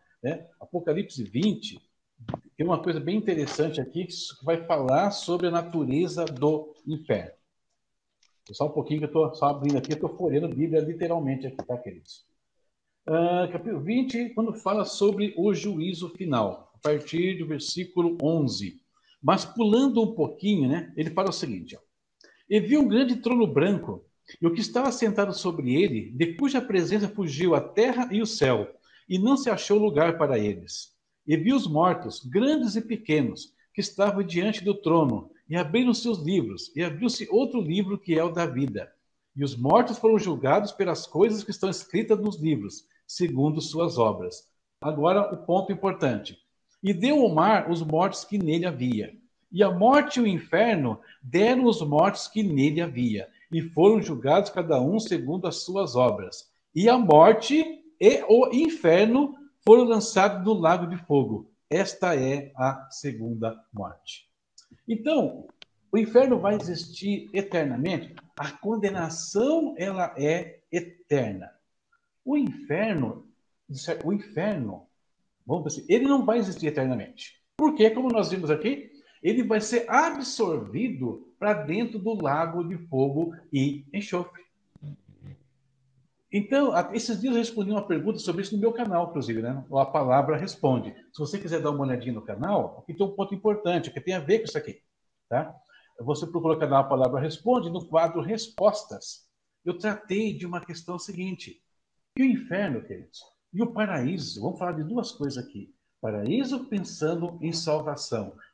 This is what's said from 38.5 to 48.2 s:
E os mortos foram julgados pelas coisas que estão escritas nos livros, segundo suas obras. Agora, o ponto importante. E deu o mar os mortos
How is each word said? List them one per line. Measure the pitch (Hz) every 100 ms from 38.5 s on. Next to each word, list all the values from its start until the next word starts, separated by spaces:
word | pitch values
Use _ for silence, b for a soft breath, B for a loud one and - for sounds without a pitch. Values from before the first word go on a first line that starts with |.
| 123 139 101 - _ _ _ _ 135
E |
os | 139 117
mortos | 131 214 240 214
foram | 220 214
julgados | 190 131 131 160 208
pelas | - 180 151 -
coisas | 147 214 214
que | -
estão | - 190
escritas | 180 - 180 220 208
nos | 208 170
livros, | 156 131 101 - _ _ _
segundo | - 170 131 151 156
suas | - 160 170 120
obras. | 110 92 90 - _ _ _ _
Agora, | 147 147 160 196 202
o | 180
ponto | - 185 196
importante. | 190 190 - 139 107 - - _ _ _ _
E | 190
deu | 175 247 302
o | 220
mar | 156 190 202 160
os | 170
mortos | 156 156 190 -